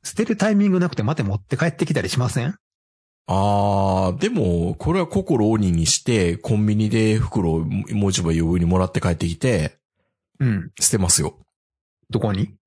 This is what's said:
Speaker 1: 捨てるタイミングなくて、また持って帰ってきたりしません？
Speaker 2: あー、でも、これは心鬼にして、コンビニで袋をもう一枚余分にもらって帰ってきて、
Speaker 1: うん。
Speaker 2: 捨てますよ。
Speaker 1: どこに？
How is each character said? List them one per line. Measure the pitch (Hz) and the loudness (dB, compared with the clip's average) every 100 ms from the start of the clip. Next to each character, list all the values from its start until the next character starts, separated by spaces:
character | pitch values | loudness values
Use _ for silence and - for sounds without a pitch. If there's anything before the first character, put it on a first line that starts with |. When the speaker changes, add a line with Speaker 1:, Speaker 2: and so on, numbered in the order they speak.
Speaker 1:
捨 | - | -8
て | - | -4
る | 220 214 | -2 0
タ | 208 | 2
イ | 202 | 2
ミ | 202 | 2
ン | |
グ | 185 | 2
な | 175 | 0
く | - | -2
て、 | |
ま | 107 | -2
た | 160 | -2
持 | 101 101 | -2 -4
っ | |
て | - 135 | -6 -2
帰 | 165 | -2
っ | |
て | - 160 | -2 -2
き | |
た | 143 | -2
り | 92 | -2
し | - | -2
ま | 110 | -2
せ | 127 | -2
ん？ | 123 - _ _ _ _ _ _ - | -4 -6 _ _ _ _ _ _ -4
Speaker 2:
あ | 92 101 101 101 98 98 92 92 90 | 0 2 2 2 2 2 2 0 0
ー、 | |
で | 202 | -2
も、 | 233 98 85 85 | 0 0 0 -2
こ | - - | -2 -2
れ | 185 | 0
は | 160 | 0
心 | 202 - 135 107 | -4 0 2 2
鬼 | 110 95 | 2 2
に | 82 80 | 2 0
し | - | 0
て、 | - 113 87 85 | 0 2 2 -2
コ | - 107 | -2 0
ン | 107 | 2
ビ | |
ニ | 104 107 | 2 2
で | 113 110 110 | 2 2 2
袋 | - 110 87 | 0 0 0
を | 82 | 0
も | 78 95 - 104 101 | -2 -4 -4 -2 0
う | |
一 | 90 | 0
枚 | 85 82 | 0 0
余 | 82 | 0
分 | 90 | 2
に | |
も | 85 92 | 2 2
ら | 92 | 2
っ | |
て | - | 0
帰 | 92 | -2
っ | |
て | 82 85 | -2 -4
き | 82 | -2
て、 | 131 101 76 _ _ _ _ _ _ _ | 0 0 -2 _ _ _ _ _ _ _
Speaker 1:
う | |
ん。 | 131 101 85 - | -2 -2 -6 -4
Speaker 2:
捨 | - | -2
て | 110 | 0
ま | 90 | 0
す | - | 0
よ。 | 73 - - _ _ _ _ _ _ | -2 -8 -20 _ _ _ _ _ _
Speaker 1:
ど | 113 | -4
こ | 110 | -2
に？ | 98 160 - | -2 -4 -8